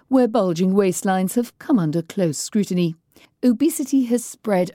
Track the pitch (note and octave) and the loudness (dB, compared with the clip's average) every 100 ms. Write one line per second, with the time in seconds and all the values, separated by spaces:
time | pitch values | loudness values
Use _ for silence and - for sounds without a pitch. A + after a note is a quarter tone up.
0 | _ C4 B3 A#3 F#3 E3 F#3 G3 G3 F3 | _ 2 2 2 0 0 2 2 0 0
1 | G3 F#3 F#3 A#3+ A#3+ - - B3+ D#3+ E3 | -2 0 0 -2 -4 -8 0 0 2 -2
2 | E3 - E3+ C#3 - G#3+ F#3+ F3+ E3+ D#3+ | -4 -2 -2 -2 -4 -2 -2 0 -2 -2
3 | _ _ - _ B3+ A3+ D#4+ - C4+ C4+ | _ _ -20 _ 0 2 0 -2 -2 0
4 | A#3+ A#3+ - - - F#3+ F#3 | 0 -2 -4 -10 -2 0 0